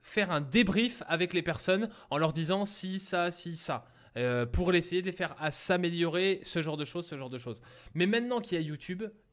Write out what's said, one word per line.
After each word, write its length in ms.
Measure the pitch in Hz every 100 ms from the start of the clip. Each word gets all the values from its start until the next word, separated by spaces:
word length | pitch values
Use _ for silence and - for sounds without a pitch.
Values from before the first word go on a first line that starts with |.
faire 300 | - - 196
un 100 | 156
débrief 600 | 143 214 196 190 240 - -
avec 280 | 165 180
les 80 | 175
personnes 480 | 165 156 - 190 220 - -
en 80 | 143
leur 160 | 160
disant 320 | 147 160 190
si, 340 | 202 - 185 190
ça, 320 | 190 180 175
si, 260 | 175 175 160
ça. 280 | - 127 - - - 117
Euh, 300 | 123 123 120
pour 280 | 143 180
essayer 280 | 180 170 180
de 40 | 185
les 60 |
faire 240 | 180 170 -
à 120 | 151
s'améliorer, 920 | - - 180 175 170 170 165 190 190
ce 200 | - 175
genre 160 | 156 151
de 80 | 143
choses, 200 | 175 170
ce 100 | 143
genre 140 | 135
de 80 | 127
choses. 220 | 120 110 - - -
Mais 120 | 156 185
maintenant 340 | 226 240 240
qu'il 180 | - 175
y 20 |
a 40 |
YouTube 400 | 156 151 - 180 220 - _